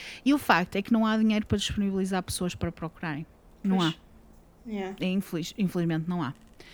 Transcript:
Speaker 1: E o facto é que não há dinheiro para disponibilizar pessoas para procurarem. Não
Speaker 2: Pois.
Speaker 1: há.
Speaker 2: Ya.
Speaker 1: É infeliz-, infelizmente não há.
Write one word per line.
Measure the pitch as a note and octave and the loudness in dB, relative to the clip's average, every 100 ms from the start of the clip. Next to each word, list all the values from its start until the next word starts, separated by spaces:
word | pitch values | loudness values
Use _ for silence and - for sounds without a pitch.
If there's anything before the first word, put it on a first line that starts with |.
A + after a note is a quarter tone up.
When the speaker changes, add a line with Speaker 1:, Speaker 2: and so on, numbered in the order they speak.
| - - | -16 -2
Speaker 1:
E | B3+ | 2
o | C#4+ | 2
facto | - F3 F3+ G3 | 4 2 2 -2
é | |
que | - | 2
não | A3+ A3 | 2 4
há | A3 | 4
dinheiro | A3 G#3+ - | 4 2 0
para | G3+ | -2
disponibilizar | - - G3 F#3+ F#3+ F#3+ | 0 0 0 0 0 -2
pessoas | - - F3+ | -4 -4 -4
para | - E3+ | -4 -6
procurarem. | - D#3+ - E3 D3 E3 - - - | -6 -10 -6 -6 -6 -8 -16 -20 -6
Não | G3 F#3+ | 0 2
Speaker 2:
Pois. | E3 | 2
Speaker 1:
há. | - - - - - - - A#3 | 0 -12 -20 -20 -20 -20 -18 -8
Speaker 2:
Ya. | G#3 F#3+ G3+ | -6 -6 -4
Speaker 1:
É | F#3 | 0
infeliz-, | F#3+ - E3+ E3+ - | 0 -2 -4 -4 -2
infelizmente | F3+ F3+ E3+ D#3+ E3 | 0 0 0 0 -2
não | F3+ | -2
há. | C3 - - - - | -4 -6 -18 -20 -20